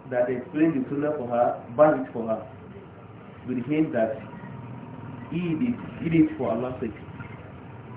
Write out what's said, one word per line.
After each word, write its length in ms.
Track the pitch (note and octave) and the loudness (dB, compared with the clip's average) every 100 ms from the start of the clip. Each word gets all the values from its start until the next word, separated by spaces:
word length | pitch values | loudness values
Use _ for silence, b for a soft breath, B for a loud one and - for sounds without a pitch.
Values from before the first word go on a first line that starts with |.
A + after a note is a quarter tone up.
| C3+ | -2
that 220 | B2 B2 | 2 2
explain 400 | B2 - D#3 E3 | 0 -2 4 4
the 100 | C#3 B2+ | 4 0
Sunnah 280 | C#3+ D3 D3 | 0 0 -2
for 120 | A#2+ | 0
her, 200 | A#2+ A#2+ - - | 4 4 2 -4
burn 320 | A#2+ D3+ C3+ | 8 8 8
it 60 | C3 | -2
for 140 | A#2 A2+ | -4 -2
her, 140 | A2 - - - - - - - - - - | -2 -4 -14 -16 -16 -16 -18 -18 -16 -16 -14
with 160 | A#2+ B2 | -6 -4
the 60 | |
hint 280 | A#2+ D#3 D#3 | 0 2 2
that 180 | B2 A2 G#2+ - - - - - - - - - - - | 4 2 0 -10 -12 -12 -12 -12 -14 -12 -12 -12 -12 -6
he 120 | E3 F3 D#3 | -2 0 0
did, 200 | A#3+ - E3 - | 0 -2 -6 -4
he 140 | E3 | 4
did 120 | D#3+ | 6
it 160 | D3+ - | 6 4
for 140 | A#2+ | 0
Allah's 240 | A2+ B2+ C3 | 0 -2 -4
sake. 220 | A2+ - - - - - - - - - - | -6 -8 -12 -12 -12 -14 -14 -16 -16 -16 -14